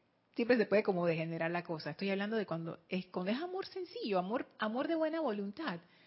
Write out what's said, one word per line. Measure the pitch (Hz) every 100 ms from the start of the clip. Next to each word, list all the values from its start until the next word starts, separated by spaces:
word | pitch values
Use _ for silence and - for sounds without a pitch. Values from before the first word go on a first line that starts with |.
| _ _ _ -
siempre | 233 247
se | 202
puede | 202
como | 208 180 170
degenerar | 165 165 165 165
la | 175
cosa. | 170 156 147
Estoy | 147 196
hablando | 196 208 226
de | 190
cuando | 165 165 - -
es, | 185 -
cuando | 185 185
es | 247
amor | 359 370 381
sencillo, | 381 359 480 262 185
amor, | 185 240 - -
amor | 220 247 302
de | 330
buena | 311 330
voluntad. | 294 208 202 254 311 175 - -